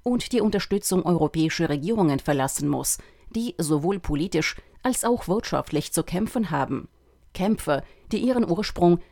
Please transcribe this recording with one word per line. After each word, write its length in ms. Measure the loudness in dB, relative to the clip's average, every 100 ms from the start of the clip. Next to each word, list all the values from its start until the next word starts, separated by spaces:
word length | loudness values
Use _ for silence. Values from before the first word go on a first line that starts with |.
und 300 | -2 -2 0
die 80 | 0
Unterstützung 640 | 2 0 0 -2 0 0
europäischer 640 | 2 2 2 2 0 0 0
Regierungen 500 | 0 -2 2 2 2
verlassen 480 | 0 0 0 -2 -2
muss, 300 | -2 -2 -6 -8 -20 -10
die 260 | -6 -6 -4
sowohl 420 | 0 0 0 -2
politisch 580 | -2 -2 0 0 -2 -4 -14 -6
als 220 | -2 0 0
auch 240 | 0 0
wirtschaftlich 640 | -2 0 -4 -2 -2 -2
zu 100 | -2
kämpfen 480 | -2 -2 -2 -2 -2
haben. 380 | 0 0 -4 -8 _ _ _ _
Kämpfe, 480 | -2 0 0 0 -2 -2 -16 -4
die 80 | -2
ihren 300 | 2 2 2
Ursprung 500 | 0 -2 4 6 6 2